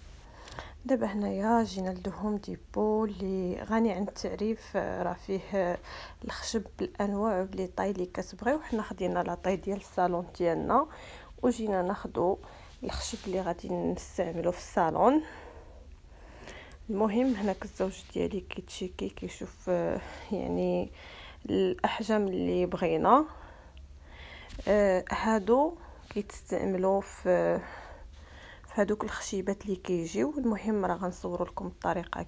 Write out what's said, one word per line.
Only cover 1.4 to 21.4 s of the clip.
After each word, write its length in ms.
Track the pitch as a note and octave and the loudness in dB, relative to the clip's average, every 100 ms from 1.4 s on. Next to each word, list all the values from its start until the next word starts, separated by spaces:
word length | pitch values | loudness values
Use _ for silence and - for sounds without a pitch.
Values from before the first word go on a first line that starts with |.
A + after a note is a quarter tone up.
| G#3+ A#3 | 4 4
جينا 260 | G#3+ F#3+ F#3 | 4 0 -2
لدوهم 480 | F#3 F#3+ F3+ G#3+ G#3 | -2 -6 -2 -2 -2
ديبو 680 | G3+ E3+ - G3+ G#3+ G#3+ G#3+ | -4 -10 -6 0 2 4 2
اللي 580 | F#3 F#3+ F#3+ F3+ F#3 | -2 -2 0 0 -2
غني 280 | G#3 A3+ A3+ | 0 4 4
عن 100 | F3+ | 2
التعريف، 760 | G3+ - F#3 F#3+ G#3+ A3+ - G3 | -2 -4 -6 -2 -2 -2 -2 -2
راه 360 | - F#2 F3+ | 0 0 -2
فيه 640 | F3+ - F#3+ - G3 F3 F3 - - - - - | -4 -4 -4 0 0 2 0 -6 -14 -14 -12 -10
الخشب 380 | - - A3+ - - | -8 -2 -2 -4 -6
بالانواع 600 | - - G3+ G3+ A3 F#3 | -6 -2 0 2 2 2
وبلي 260 | F#3+ F#3+ F#3 | 0 -2 -4
طاي 240 | - F#3+ | 0 0
اللي 140 | F#3+ F3+ | 0 -4
كتبغيو. 560 | - F#3 F#3+ A3 D4+ | -4 -8 -2 0 0
حنا 200 | - A3 | 0 -2
خدينا 420 | G#3 F#3 F3+ F3 | -2 -2 0 2
لا 120 | F3 F3 | 0 0
طاي 200 | F#3 F#3 | 0 0
ديال 220 | G3 G3+ | 0 -4
الصالون 480 | - - F3+ F3 F3 - | -4 0 2 2 -2 0
ديالنا، 480 | F3 D#3+ D#3 A#3 D#4 - - - - - | 2 2 4 4 4 -4 -14 -16 -16 0
وجينا 380 | B3 A#3 A3 F#3+ | 2 2 2 2
ناخدو 560 | F3+ G3+ - - F3 - - - - - | 2 0 -4 0 2 0 -4 -18 -18 -10
الخشب 340 | - - - - G3+ | -6 -4 -4 -6 -4
اللي 140 | F#3 | -2
غادي 280 | F#3 F3+ G3 | 0 -2 -2
نستعملو 840 | F3+ E3+ F3+ - - E3+ E3 E3+ | 0 0 -2 -4 -2 -2 0 0
في 60 | F3+ | 0
الصالون. 640 | - - D#3+ D#3+ G#3 D4+ D4+ - - - - - - - - - - - - - - - - | -2 2 4 6 8 6 2 -12 -16 -16 -18 -18 -18 -20 -20 -20 -20 -18 -16 -16 -16 -16 -4
المهم 440 | G3+ A3 A3 C4 | 2 4 4 4
هناك 320 | A3 G3+ F#3+ G#3 | 2 0 0 -4
الزوج 300 | - F#3+ - - | -2 -2 -2 -8
ديالي 260 | F#3 E3+ G3 | -2 0 -2
كيتشيكي 680 | - - - - F#3 - G3 | -6 -10 -10 -8 -8 -4 -6
كيشوف، 460 | - F3+ - F#3+ - - | -6 -10 -8 -12 -10 0
آه، 320 | F3 E3+ G3 - - - | 2 2 -2 -6 -12 -6
يعني 600 | G3 - F3+ F3+ F3+ - - - - - - | -4 -2 0 2 2 -2 -8 -18 -16 -18 -14